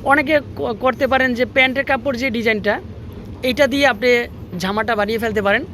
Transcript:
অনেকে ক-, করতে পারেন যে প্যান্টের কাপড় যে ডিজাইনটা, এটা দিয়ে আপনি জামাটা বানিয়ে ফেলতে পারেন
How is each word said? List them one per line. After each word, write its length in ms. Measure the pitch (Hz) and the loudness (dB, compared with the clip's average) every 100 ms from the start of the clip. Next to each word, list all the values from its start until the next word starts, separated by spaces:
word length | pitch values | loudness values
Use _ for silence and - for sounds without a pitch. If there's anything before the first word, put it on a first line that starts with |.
অনেকে 360 | - 285 285 302 247 - | 4 4 4 0 0 -6
ক-, 180 | 262 208 | -4 0
করতে 260 | 254 233 262 | 0 0 0
পারেন 280 | 262 262 | 2 2
যে 100 | 233 | 2
প্যান্টের 400 | 240 269 262 262 | 0 2 2 0
কাপড় 320 | 277 269 277 233 | -2 -2 0 -2
যে 140 | 269 | -2
ডিজাইনটা, 500 | 233 226 214 202 254 - - - - - - | 0 0 0 0 -2 -6 -14 -14 -14 -14 -4
এটা 240 | 254 254 277 | -2 2 2
দিয়ে 200 | 277 277 | 4 2
আপনি 220 | 208 247 240 240 - - 180 | 4 2 2 0 -10 -12 -6
জামাটা 380 | 190 208 220 220 | -2 -2 0 0
বানিয়ে 220 | 202 226 | 0 -2
ফেলতে 240 | 226 208 | -2 0
পারেন 220 | 196 214 330 | 2 0 -2